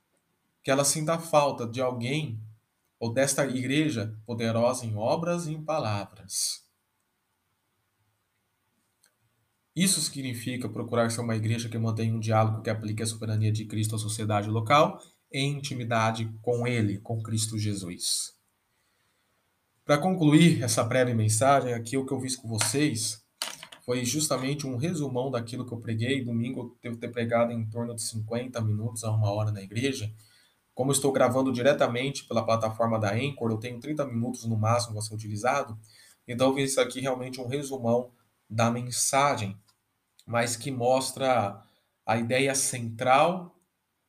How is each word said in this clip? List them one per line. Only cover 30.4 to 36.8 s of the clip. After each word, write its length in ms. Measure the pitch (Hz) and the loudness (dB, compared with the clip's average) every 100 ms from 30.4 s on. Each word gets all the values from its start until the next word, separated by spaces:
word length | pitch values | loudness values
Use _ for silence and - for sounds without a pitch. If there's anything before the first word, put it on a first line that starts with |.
| _ _ _ | _ _ _
Como 180 | - 135 | -2 0
eu 40 | |
estou 180 | 139 139 | 2 4
gravando 400 | 131 120 127 131 | 4 4 4 2
diretamente 720 | 123 131 151 127 120 135 - | 2 4 4 2 0 -4 -6
pela 220 | - 110 110 | -4 -2 2
plataforma 520 | 113 110 110 113 110 | 2 0 0 0 2
da 140 | 101 | 0
Anchor, 380 | 110 143 139 113 | 0 -2 -2 -2
eu 80 | 110 | -2
tenho 220 | 123 120 | -6 -8
trinta 260 | 135 151 131 | -6 -4 -2
minutos 380 | 117 117 - | -2 -4 -4
no 120 | 113 107 | -4 0
máximo 420 | 110 120 113 107 | 2 2 0 -6
a 40 | |
ser 120 | 107 | -8
utilizado. 640 | 107 107 104 123 143 127 107 - - - _ - | -8 -8 -2 0 0 -2 -10 -18 -20 -20 _ -8
Então 220 | 120 131 | 0 2
eu 60 | |
fiz 160 | 139 135 | 2 0
isso 100 | 131 | 2